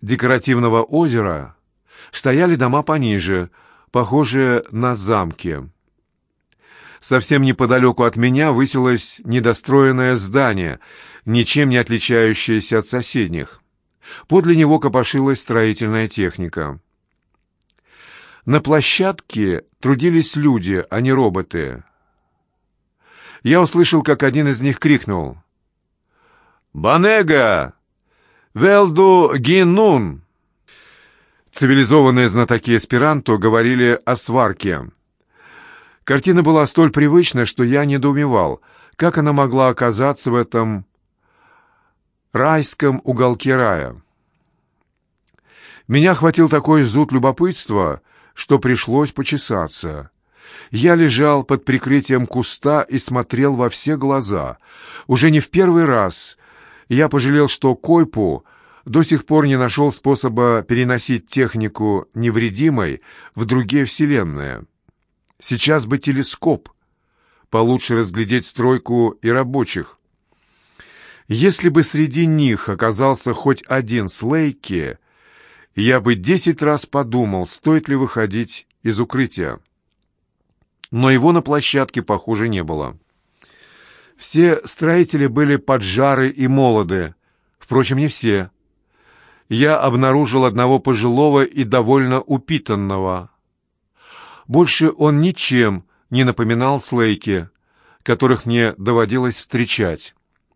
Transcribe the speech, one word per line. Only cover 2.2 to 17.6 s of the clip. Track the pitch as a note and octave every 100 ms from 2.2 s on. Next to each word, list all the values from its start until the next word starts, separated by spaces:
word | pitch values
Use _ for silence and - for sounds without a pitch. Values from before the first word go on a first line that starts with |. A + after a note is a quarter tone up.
| C#3 C3+ F3+ D#3
дома | B2+ C#3+
пониже, | D3 D#3 A#2+ G2+ F2 F#2 F2 _ _ _ _
похожие | B2 A2 C#3 C3 C3 C3 A#2+ -
на | A2 B2 A#2
замки. | F#2+ A2 E2+ - E2+ D2+ C#2 _ _ _ _ _ _ _ _ _ _ - - -
Совсем | - C3 - C#3+
неподалёку | C3+ B2+ B2 B2+ B2 A#2+
от | A#2 A2
меня | B2 B2+ D#3
высилось | B2 C3+ C3+ B2+ A#2+ - - -
недостроенное | B2 A#2 A2+ - C#3 C3+ B2+ B2+ B2
здание, | F#2+ B2 C3 F#2+ E2+ C2 - - - -
ничем | - A#2+ A2 C#3+ C#3+
не | B2
отличающееся | A#2 A#2 - A#2 A2 G#2+ - A2 - A2+
от | G2+
соседних. | B2 A#2+ C3 F#2+ E2 C2+ - _ _ _ _ - - -
Подле | F3+ F3 E3
него | D3+ D#3
копошилась | C#3+ B2 A#2 C#3+ C3+ C3
строительная | - A2+ A2 G#2 A2 A2 A2
техника. | - F#2 - E2+ E2+ D2 D2 _ _ _ _ _ _ _ _